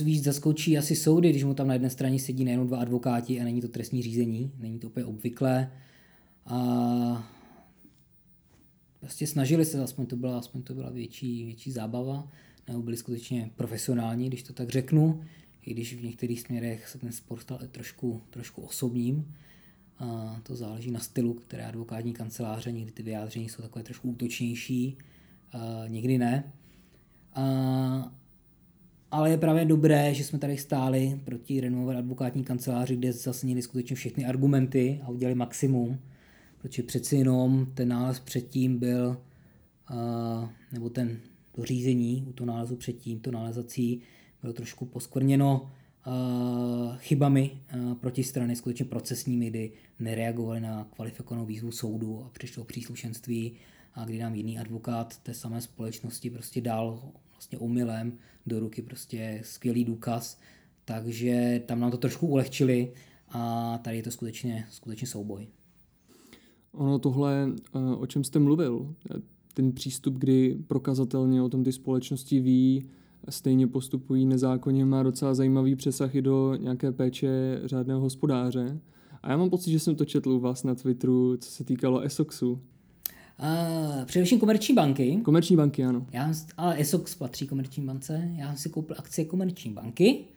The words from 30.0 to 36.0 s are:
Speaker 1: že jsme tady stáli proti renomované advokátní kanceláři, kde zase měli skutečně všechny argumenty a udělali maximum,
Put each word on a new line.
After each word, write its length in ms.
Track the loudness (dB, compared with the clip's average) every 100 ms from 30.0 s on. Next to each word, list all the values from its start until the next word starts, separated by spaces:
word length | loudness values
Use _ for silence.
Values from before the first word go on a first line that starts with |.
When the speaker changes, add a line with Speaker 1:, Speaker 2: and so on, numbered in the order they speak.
| 6
Speaker 1:
že 100 | 2
jsme 160 | -2 -2
tady 180 | -2 -4
stáli 640 | -2 0 2 2 2 0
proti 380 | -6 -10 -4 -2
renomované 380 | 0 0 0 -2
advokátní 440 | -4 -4 -2 -2
kanceláři, 520 | -2 -2 -2 0 0 0
kde 180 | 0
zase 320 | -2 -4 -4 -2
měli 160 | -2
skutečně 340 | -2 -4 -4 -4
všechny 300 | -4 -4 -2
argumenty 760 | 2 4 6 4 4 2 0
a 60 | -6
udělali 260 | -4 0 0
maximum, 640 | -2 0 2 2 0 -4